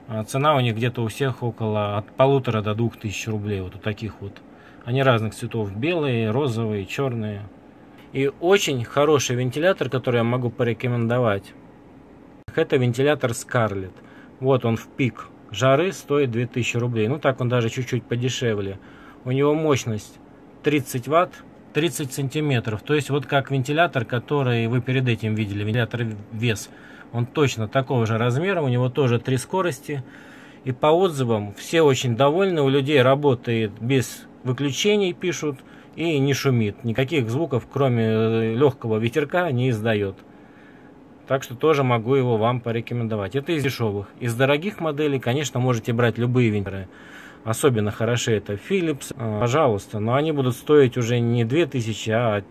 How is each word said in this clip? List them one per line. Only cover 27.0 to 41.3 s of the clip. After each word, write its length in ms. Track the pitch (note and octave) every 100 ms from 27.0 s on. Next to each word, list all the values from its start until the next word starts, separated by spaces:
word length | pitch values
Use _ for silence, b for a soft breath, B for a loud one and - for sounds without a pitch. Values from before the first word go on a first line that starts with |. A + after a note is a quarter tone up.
| B
Он 140 | A#2 A#2+
точно 420 | - C#3 - G#2+
такого 380 | C3+ C3 C3 A2
же 120 | A2+
размера, 440 | B2 B2 F#3 F3+
у 80 | C3+
него 200 | B2 B2+
тоже 300 | B2+ C3 A#2
три 160 | A#2+ C3
скорости. 640 | - F#3 F3 C#3 - C#3+ B2 B B B B B
И 80 | B2+
по 160 | B2 D3+
отзывам 680 | E3+ F#3+ C#3+ A#2+ A2 G#2 -
все 260 | - E3
очень 340 | D3+ B2+ C3 A#2
довольны, 460 | C#3 E3 G3 E3
у 80 | C#3
людей 320 | C#3 C#3 D3
работает 720 | B2 C#3 D3 A#2+ - A2+ A2 G2+
без 440 | A#2 C3+ - - - - B2+
выключений, 680 | B2 C#3 B2+ G#3 G#3 F#3+
пишут, 460 | F3 F3+ - D3+ C3 - B B -
и 220 | E3 D3
не 140 | C#3
шумит. 500 | B2+ C#3 A#2+ G#2+ -
Никаких 440 | A#2 G#2+ C3+ E3 A2
звуков, 400 | B2+ E3 C3+ -
кроме, 300 | C3 C#3 A#2
э, 520 | A2+ A2 A2+ A2+ A2+ A#2
лёгкого 420 | C#3+ - A#2 A2
ветерка, 540 | A#2 D#3 C#3 F3+ F3
не 200 | B2 C3
издаёт. 440 | A2 A2+ G#2+ G2 F#2+ - B B B B B B B - -
Так 160 | -